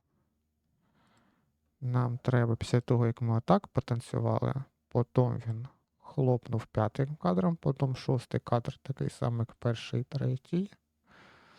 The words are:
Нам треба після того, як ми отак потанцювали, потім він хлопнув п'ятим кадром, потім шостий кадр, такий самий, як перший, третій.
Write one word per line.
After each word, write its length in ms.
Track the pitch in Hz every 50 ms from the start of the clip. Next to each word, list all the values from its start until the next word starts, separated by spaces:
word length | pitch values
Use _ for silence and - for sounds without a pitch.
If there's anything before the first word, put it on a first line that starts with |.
| _ _ _ _ _ _ _ _ _ _ _ _ _ _ _ _ _ _ _ _ _ _ _ _ _ _ _ _ _ _ _ _ _ _ _ _
Нам 380 | 139 123 123 127 123 120 120 123
треба 380 | - - 127 123 117 117 113
після 240 | - - - - 123
того, 260 | - - 127 117 120
як 140 | 117 117 -
ми 160 | 117 117 113
отак 300 | 113 - - 180 202 -
потанцювали, 880 | - _ - - - 120 117 - - - 120 113 113 113 113 120 120 127 135 135 - _ _ _ _
потім 540 | - 120 117 - - - 123 123 113 113 -
він 200 | 113 110 113 120 135 - _ _ _ _ _
хлопнув 680 | - - - - 135 127 123 120 - - 117 113 -
п'ятим 500 | - - - 107 107 - - 139 139 151
кадром, 400 | - - 175 180 180 185 175 165
потім 400 | - - 147 139 - 143 131 127
шостий 440 | - - - 135 123 - - - 117
кадр, 380 | - - 120 120 117 - - -
такий 320 | - - 135 - 139 135
самий, 300 | - - 135 123 117 117
як 140 | 117 - -
перший, 500 | _ - 120 117 - - - - 120 123
третій. 640 | - - 135 123 127 127 127 - - - 175 196 202 - _ _ _ _ _ _ _ - - - - - - - - -